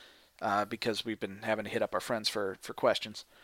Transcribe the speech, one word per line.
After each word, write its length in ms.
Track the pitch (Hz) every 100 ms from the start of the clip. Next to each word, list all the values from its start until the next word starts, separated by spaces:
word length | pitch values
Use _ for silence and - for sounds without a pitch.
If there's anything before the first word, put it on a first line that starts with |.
| - - - -
uh, 240 | 107 101 104
because 380 | 117 117 101 113
we've 140 | 107
been 200 | 98 98
having 220 | 110 107 104
to 60 |
hit 100 | 113
up 120 | 107
our 60 | 92
friends 300 | - 117 107
for, 280 | 110 98 95
for 120 | -
questions. 520 | - 127 104 110 104 - -